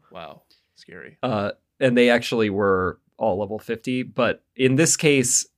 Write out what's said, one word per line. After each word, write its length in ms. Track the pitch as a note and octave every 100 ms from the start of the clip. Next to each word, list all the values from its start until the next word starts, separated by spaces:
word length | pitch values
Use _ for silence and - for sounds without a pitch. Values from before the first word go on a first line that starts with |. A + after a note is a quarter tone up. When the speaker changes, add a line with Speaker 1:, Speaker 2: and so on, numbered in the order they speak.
| _
Speaker 1:
Wow, 320 | F2+ D#2 - _ _ _
scary. 440 | _ - - B1+ -
Speaker 2:
Uh, 300 | B2+ G#2+ G2+ - _ -
and 180 | C3 A#2+
they 140 | A#2+
actually 400 | A#2+ A#2+ A#2+ A2
were 480 | G2 G2+ F#2+ F#2 - _ -
all 180 | A2 F#2+
level 200 | G2 G#2+
fifty, 420 | - A2+ - B2+
but 400 | A#2+ A#2 A2+ - _ -
in 180 | B2+
this 220 | C3 D#3+ -
case, 500 | D#3 C#3 A#2+ - -